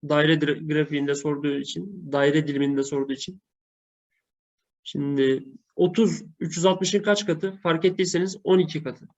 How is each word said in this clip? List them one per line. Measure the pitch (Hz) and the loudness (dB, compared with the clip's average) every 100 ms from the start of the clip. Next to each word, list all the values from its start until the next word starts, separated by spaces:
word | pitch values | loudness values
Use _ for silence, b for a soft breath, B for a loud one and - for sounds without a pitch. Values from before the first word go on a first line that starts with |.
| 147 | 2
Daire | 147 151 160 | 2 4 4
dire-, | 147 143 156 | 2 -2 -2
grafiğinde | 151 151 147 143 | -2 0 -2 -2
sorduğu | 143 156 143 147 143 | -2 -2 -2 -2 -4
için, | 135 165 190 185 160 | -6 -10 -10 -12 -4
daire | 139 139 151 151 | 2 4 2 0
diliminde | 139 139 139 | 0 0 0
sorduğu | 139 143 139 | -2 -2 -4
için. | 135 - 185 _ _ _ _ _ _ _ _ _ _ _ _ _ _ | -6 -8 -14 _ _ _ _ _ _ _ _ _ _ _ _ _ _
Şimdi | - 151 143 139 135 131 - - _ - | -10 -6 -2 2 2 2 -4 -20 _ 0
otuz, | 180 185 214 160 - _ | 0 4 2 2 -10 _
üç | 170 160 | -8 2
yüz | 185 | 2
altmışın | 185 185 202 | 2 0 0
kaç | 202 208 208 | 2 0 0
katı? | 160 190 190 | -2 -4 -4
Fark | 175 165 | -2 2
ettiyseniz | 180 185 185 175 190 185 | 2 2 0 0 -2 -4
on | - 185 | 2 4
iki | 160 151 | 4 -4
katı. | 147 117 - | -8 -12 -20